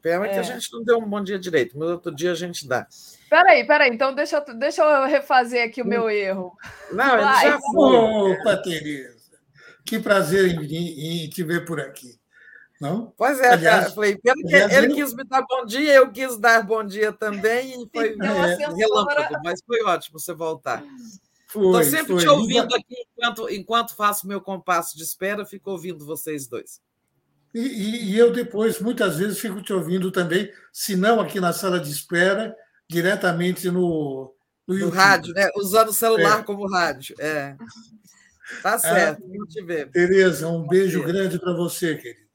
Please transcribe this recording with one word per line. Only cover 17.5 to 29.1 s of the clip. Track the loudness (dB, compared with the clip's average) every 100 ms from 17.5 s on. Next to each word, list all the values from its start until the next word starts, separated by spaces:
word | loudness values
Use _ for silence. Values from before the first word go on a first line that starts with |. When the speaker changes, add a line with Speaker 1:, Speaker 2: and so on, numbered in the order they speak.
| 0 -4 -10
Speaker 1:
e | -10
foi | -4 -4
Speaker 2:
Então, | -2 -2 0
Speaker 3:
É. | 0
Speaker 2:
a | 0
censura | -4 0
Speaker 1:
relâmpago, | 0 2 2 0 -2 -4
mas | -6 -8 _
foi | -2
ótimo | 0 -2 -4 -16
você | -12
voltar. | -8 -8 -8 -6 -8 -10 -20 -20 -20 _ _ _
Speaker 3:
Foi, | 0 4
Speaker 1:
Tô | 4
sempre | 4 0 0
Speaker 3:
foi. | 2
Speaker 1:
te | 6
ouvindo | 4 4 0 0
Speaker 3:
E | -4
Speaker 1:
aqui | -6 -18 -18 -4
enquanto, | -4 -4 -8
enquanto | -8 -2 -2 -2 -2
faço | -2 -2 -6
meu | -10
compasso | -8 -10 -2 -2 -2
de | -10
espera, | -12 -6 -6 -6 -8
fico | -14 -10
ouvindo | -10 -10 -12
vocês | -12 -12 -8 -10 -8
dois. | -12 -14 -20 _ _ _ _ _ _ _
Speaker 3:
E, | -8
e, | -6 -4 -6 -6 -2
e | 4
eu | 4
depois, | 4 -4 0 0 0
muitas | -4 0 0